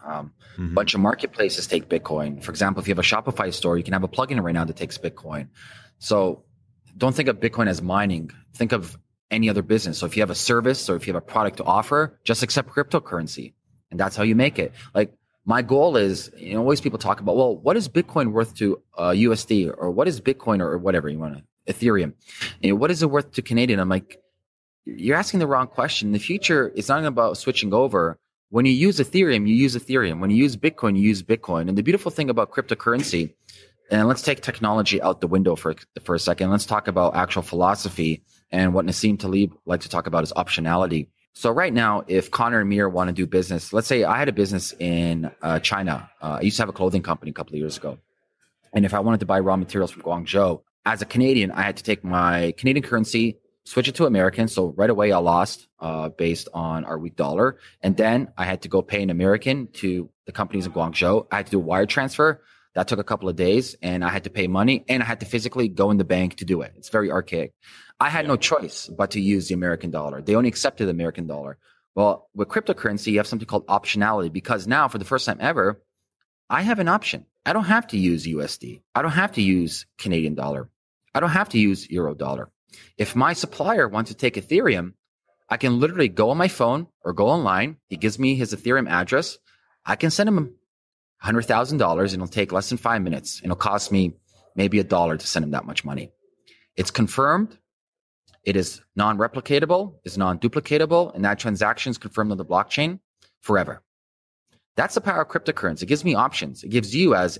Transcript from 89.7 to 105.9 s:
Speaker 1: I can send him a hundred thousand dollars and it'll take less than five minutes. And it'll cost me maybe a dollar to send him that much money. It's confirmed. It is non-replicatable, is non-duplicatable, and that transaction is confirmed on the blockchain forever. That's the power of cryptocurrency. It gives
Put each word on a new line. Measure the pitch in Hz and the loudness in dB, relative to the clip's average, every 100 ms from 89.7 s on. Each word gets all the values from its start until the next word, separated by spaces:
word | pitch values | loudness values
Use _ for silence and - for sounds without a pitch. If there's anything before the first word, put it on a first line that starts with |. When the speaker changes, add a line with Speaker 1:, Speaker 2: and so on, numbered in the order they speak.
| _ - | _ -6
Speaker 1:
I | 101 | 0
can | 160 | 0
send | 180 208 | 2 2
him | 190 139 - _ _ _ _ _ _ | 2 -2 -10 _ _ _ _ _ _
a | |
hundred | 98 113 113 | -2 0 2
thousand | 113 127 147 | 0 2 2
dollars | 92 85 98 | 2 2 0
and | 92 | -2
it'll | 90 | -4
take | 107 98 | -2 0
less | 92 101 | 0 -2
than | 123 | -2
five | 117 110 | 0 0
minutes. | 90 71 - - | 0 -4 -8 -10
And | 90 | -6
it'll | 87 | -2
cost | 104 101 - | 0 -2 0
me | 98 90 - _ _ _ | 2 2 -2 _ _ _
maybe | 92 98 104 | -2 2 2
a | |
dollar | 87 90 85 80 | 2 2 2 0
to | - | -4
send | 85 | -4
him | 73 | -2
that | 71 - | -4 -6
much | 76 | -8
money. | 71 69 64 _ _ _ _ _ _ - | -8 -10 -12 _ _ _ _ _ _ -6
It's | 92 | -4
confirmed. | - 104 - 143 175 220 - _ _ _ _ _ _ _ _ | 0 -2 2 2 2 -2 -8 _ _ _ _ _ _ _ _
It | 98 95 | -2 0
is | 85 - _ 98 | 0 -8 _ 0
non-replicatable, | 104 104 117 131 - 143 156 180 196 - | 0 2 0 -2 0 0 2 0 0 -12
is | 90 98 | -10 -2
non-duplicatable, | 92 87 120 151 - 151 156 170 175 | 0 2 0 -2 0 0 4 2 2
and | 95 | 0
that | 101 104 | -2 0
transaction | 117 98 104 - 131 | -2 0 0 0 -4
is | 113 | -8
confirmed | 107 - 104 | -8 -4 -2
on | 95 | -2
the | |
blockchain | 80 90 104 - 156 190 _ _ _ _ | 0 0 0 -2 -2 -4 _ _ _ _
forever. | - 98 80 - _ _ _ _ _ _ _ _ _ - | 0 0 0 -8 _ _ _ _ _ _ _ _ _ -4
That's | 156 | -2
the | - | -2
power | 202 170 | -2 -2
of | 151 | -2
cryptocurrency. | 165 - - 92 80 | -4 -4 -4 -4 -4
It | |
gives | 92 | -2